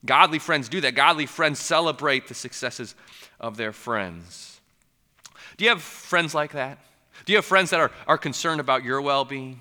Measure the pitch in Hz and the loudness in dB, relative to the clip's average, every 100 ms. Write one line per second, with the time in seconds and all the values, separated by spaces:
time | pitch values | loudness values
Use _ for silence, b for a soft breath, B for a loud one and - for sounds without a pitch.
0 | 123 135 175 156 - 156 120 180 139 123 | 4 6 6 4 -2 -2 -2 -2 -2 4
1 | 143 160 143 - 156 143 - 165 165 135 | 4 4 -4 0 -2 0 -2 0 0 -2
2 | 147 135 - 120 123 - 127 - 117 - | 0 -2 -4 -14 -14 -8 -8 -8 -14 -16
3 | B B B B 117 107 110 107 - 113 | B B B B -12 -6 -8 -8 -4 -4
4 | 95 85 85 - - - _ _ _ _ | -4 -10 -18 -20 -20 -20 _ _ _ _
5 | _ _ - B B - 214 208 - - | _ _ -20 B B 0 2 2 -2 -18
6 | - 175 165 156 151 147 131 139 _ _ | -2 0 0 -2 -4 -6 -8 -10 _ _
7 | _ B - 208 - 190 185 170 143 B | _ B 0 2 4 2 4 2 2 B
8 | - 156 156 127 170 160 139 131 123 135 | 0 0 0 -4 -4 -2 0 0 0 -2
9 | 143 139 131 135 131 127 | 0 0 -2 -8 -12 -16